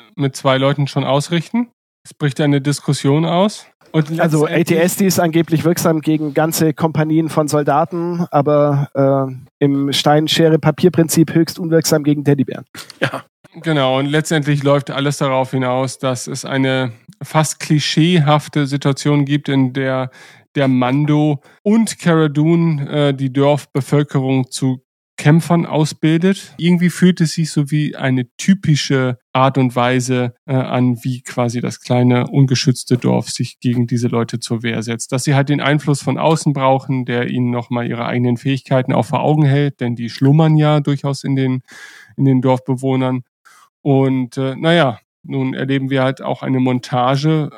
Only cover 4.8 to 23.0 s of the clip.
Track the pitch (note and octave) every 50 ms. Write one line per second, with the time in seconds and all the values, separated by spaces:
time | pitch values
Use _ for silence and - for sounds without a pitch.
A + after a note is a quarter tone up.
4.8 | E3+ F3+ - - G3+ F#3+ - F#3+ F3+ E3 D#3 E3+ D#3+ - E3 D#3 D3+ E3 F3 E3+
5.8 | - F3 E3 D#3 C#3+ D#3 D#3 D3+ D#3 D3 C#3 D#3 D#3 E3 D#3+ - E3 D#3 C#3 -
6.8 | E3+ D#3+ C#3+ D3+ D#3 D#3 D#3 D#3+ D#3+ D3+ - D#3+ D3+ C#3+ D#3 D3+ C#3+ D3 C#3 D3+
7.8 | E3 - F3+ E3+ E3+ F3 F3 E3+ F3 - - D3 C3 D3+ D3 D3 D3 D3 C#3+ C#3
8.8 | C#3+ - - C3+ C#3 C3+ C#3 C3+ C3+ C3 C3 B2+ D3 - _ _ D3 C#3+ C#3 C#3
9.8 | C#3 C#3+ C3+ - - D3+ D3 D3+ D#3+ D3+ - - E3 D#3 D#3+ D#3 - D#3 D3 -
10.8 | - F3 - E3 E3 D3+ - E3 D#3+ - - E3 E3 - - - F3+ D#3+ D#3+ D#3+
11.8 | D3+ - E3 D#3 C#3 D3 D3 D3 C3+ C#3+ C3+ C#3 B2+ - - - - - - -
12.8 | - - - _ - C3+ - C3+ - _ _ _ _ _ _ F3 D3+ E3 D#3 C#3+
13.8 | C3 C3 C3 C3+ C#3+ C#3+ D3 D#3+ D3+ - E3 D#3 C3+ D3 C#3+ C#3+ C#3 C#3+ C#3+ C#3+
14.8 | C3+ - C#3 C3+ C#3 D3 C#3 - D3 C3+ C3 C3 C3 B2+ - C3 B2+ B2+ B2 C3
15.8 | C3 C3 - - C#3 C3 B2+ A#2+ - - C#3 C3+ - B2 C3+ C3+ C3+ C3 C3 C3
16.8 | B2+ A#2+ A2+ - _ - - _ D3+ - - D#3 D3+ - - - - - D#3+ D3
17.8 | - - - E3 D3+ F3 F3+ E3+ C#3+ D3 D3+ D3+ - - - D3+ C#3+ C3 C#3+ C#3+
18.8 | - C#3+ C3 - - D3 D3 D3 C#3+ C3+ D3 D3 - C#3+ C3+ C3+ C3 B2+ B2+ C#3
19.8 | C3+ C3 C3 C3 B2+ B2+ - - - - - - _ _ _ D3 C#3 C3 C3 B2
20.8 | B2+ B2 C3 D3 D3+ D3 D3+ D3+ D3+ D3+ D3 C#3+ - _ _ _ _ G#3 G#3+ A#3
21.8 | A3 - - - - F3 E3 D#3+ D#3 D3 C#3 D3+ D3+ E3 E3+ E3+ E3+ E3+ D#3 C#3
22.8 | C#3 - D3+ D3